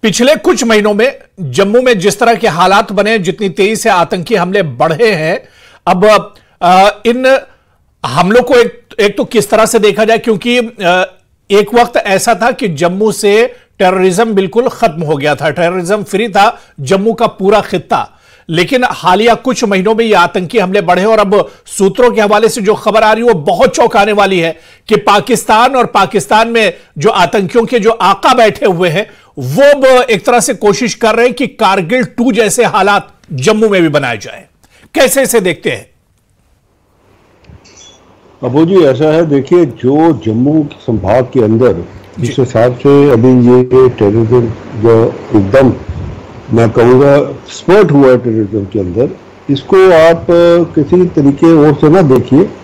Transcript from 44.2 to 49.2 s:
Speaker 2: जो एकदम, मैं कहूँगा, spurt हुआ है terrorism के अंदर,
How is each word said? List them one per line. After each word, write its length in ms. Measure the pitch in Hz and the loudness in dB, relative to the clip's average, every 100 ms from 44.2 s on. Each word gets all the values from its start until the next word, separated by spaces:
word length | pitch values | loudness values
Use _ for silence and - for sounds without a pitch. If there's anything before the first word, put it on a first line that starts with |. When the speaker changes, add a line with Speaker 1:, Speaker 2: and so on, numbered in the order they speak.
| 113 123 117 113 - 120 | 2 0 0 -6 -14 -2
Speaker 2:
जो 320 | 110 113 113 - - 110 | 2 2 2 -4 -2 -2
एकदम, 380 | 98 127 135 101 - - - - - - - | 2 2 2 0 -8 -12 -12 -14 -18 -20 -6
मैं 160 | 113 117 | -2 0
कहूँगा, 640 | 113 117 127 143 139 143 - - | 2 4 4 4 2 0 -8 -16
spurt 440 | - - 190 185 | -14 2 2 4
हुआ 180 | 143 135 | 4 4
है 80 | 127 | 2
terrorism 480 | 117 110 104 107 98 | 0 -4 -2 -4 -6
के 140 | 110 | -6
अंदर, 300 | 92 87 135 - | -6 -4 -4 -6